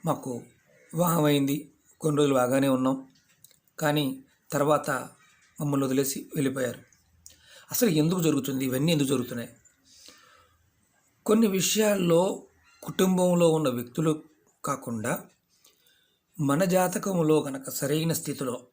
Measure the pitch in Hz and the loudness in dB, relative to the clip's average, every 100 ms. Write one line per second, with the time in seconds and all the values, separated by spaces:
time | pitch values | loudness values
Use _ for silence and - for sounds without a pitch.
0 | 165 135 135 120 - _ _ _ _ 160 | -4 -4 -6 -12 -14 _ _ _ _ -2
1 | 175 165 151 143 139 147 - _ _ _ | 0 2 2 2 0 -2 -6 _ _ _
2 | 160 147 147 135 123 135 135 131 131 131 | -2 2 2 2 2 2 2 2 0 -2
3 | - _ _ _ _ _ _ - 151 151 | -6 _ _ _ _ _ _ -4 -2 0
4 | 139 - - _ _ 143 143 147 - 131 | -2 -6 -18 _ _ -2 2 2 0 -6
5 | 123 - _ _ _ - 147 139 135 131 | -6 -18 _ _ _ -8 -2 0 0 0
6 | 139 - - 160 135 131 123 - - _ | -2 -4 -8 -4 -4 -2 -6 -6 -18 _
7 | _ _ - - _ - - - 240 156 | _ _ -20 -20 _ -20 -10 0 2 4
8 | 156 185 165 139 131 131 131 131 151 160 | 2 2 2 0 -2 -4 -2 0 2 2
9 | 131 131 117 120 113 - _ _ _ - | 0 0 -2 -8 -12 -16 _ _ _ -20
10 | - - _ _ _ _ _ _ _ _ | -20 -20 _ _ _ _ _ _ _ _
11 | _ _ - 214 226 190 - 214 214 202 | _ _ 0 4 4 2 0 2 2 2
12 | 175 165 190 - - _ _ _ - - | 4 4 2 -2 -12 _ _ _ -12 0
13 | 185 185 180 175 170 156 147 120 120 - | 2 4 4 4 4 4 0 -2 -6 -2
14 | 160 156 - _ _ _ - 135 - 113 | 0 0 -6 _ _ _ -8 -8 -6 -6
15 | 113 160 - _ _ _ _ _ _ _ | -4 -6 -8 _ _ _ _ _ _ _
16 | _ _ _ - 139 143 185 180 180 208 | _ _ _ -4 -2 0 2 2 2 -2
17 | 202 185 156 156 143 135 - - 139 151 | -4 0 2 2 2 -8 -10 -6 -2 0
18 | 165 160 - 139 131 120 - | 0 -2 -4 -6 -6 -8 -12